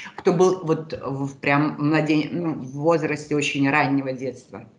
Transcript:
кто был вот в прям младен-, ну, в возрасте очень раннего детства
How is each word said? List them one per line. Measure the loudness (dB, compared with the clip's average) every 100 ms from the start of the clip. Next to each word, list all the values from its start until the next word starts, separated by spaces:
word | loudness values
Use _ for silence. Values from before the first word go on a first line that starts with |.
| -16 -2
кто | 2
был | 4 4 2 -2
вот | -2 -4
в | -8 -6 -6 -6 -4
прям | 2 2 2 0
младен-, | 2 2 2 0 0
ну, | -4 -4 -6
в | -8
возрасте | -2 2 2 0 -4 -2 -2
очень | 0 0 2
раннего | 2 2 0 -2
детства | -6 -6 -10 -14 -18 -18